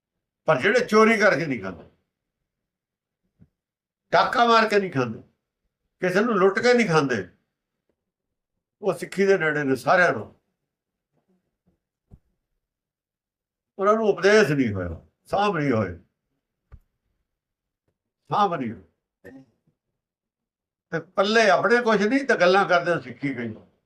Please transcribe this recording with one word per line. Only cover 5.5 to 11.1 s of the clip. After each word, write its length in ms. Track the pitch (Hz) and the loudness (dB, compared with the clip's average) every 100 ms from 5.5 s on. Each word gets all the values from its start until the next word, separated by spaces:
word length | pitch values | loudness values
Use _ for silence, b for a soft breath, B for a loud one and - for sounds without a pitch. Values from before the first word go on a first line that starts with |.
| _ _ _ _ - | _ _ _ _ -8
ਕਿਸੇ 200 | 185 185 | -4 -2
ਨੂੰ 140 | 240 | 0
ਲੁੱਟ 240 | 196 190 190 | 2 0 2
ਕੇ 160 | 240 | 2
ਨਹੀਂ 140 | 240 202 | 2 2
ਖਾਂਦੇ, 400 | 160 139 113 90 _ _ _ _ _ _ _ _ _ _ _ _ _ _ _ | 0 0 -4 -8 _ _ _ _ _ _ _ _ _ _ _ _ _ _ _
ਉਹ 100 | 202 | -6
ਸਿੱਖੀ 340 | 170 - - 196 | -6 -8 -2 0
ਦੇ 120 | 190 | 2
ਨੇੜੇ 260 | 156 147 | 0 -2
ਨੇ 120 | 139 131 | -2 -2
ਸਾਰਿਆਂ 360 | 135 180 170 | 0 2 2
ਨੂੰ। 240 | 113 98 _ _ _ _ _ _ _ _ | -2 -10 _ _ _ _ _ _ _ _